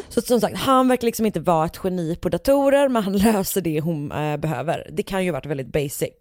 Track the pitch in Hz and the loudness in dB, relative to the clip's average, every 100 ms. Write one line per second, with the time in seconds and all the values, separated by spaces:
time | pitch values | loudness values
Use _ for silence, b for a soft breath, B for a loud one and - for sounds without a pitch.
0 | - - - 247 196 180 262 262 254 247 | 2 -4 0 2 2 0 2 4 4 2
1 | 233 - 214 170 151 165 165 - 190 180 | 0 0 -2 0 2 2 0 -2 -4 -2
2 | 160 170 185 170 - 277 277 277 285 240 | -4 -4 -4 -2 2 4 6 4 4 2
3 | 196 196 220 214 185 196 170 156 160 160 | 0 2 2 2 0 -2 -2 -2 -2 -4
4 | 143 123 151 147 156 127 143 156 - 160 | -4 -4 -4 -2 -4 -4 -4 -6 -6 -8
5 | - 196 185 139 143 143 131 156 139 - | -4 -2 -2 -4 -4 -6 -4 -4 -4 -4
6 | 151 - | -6 -8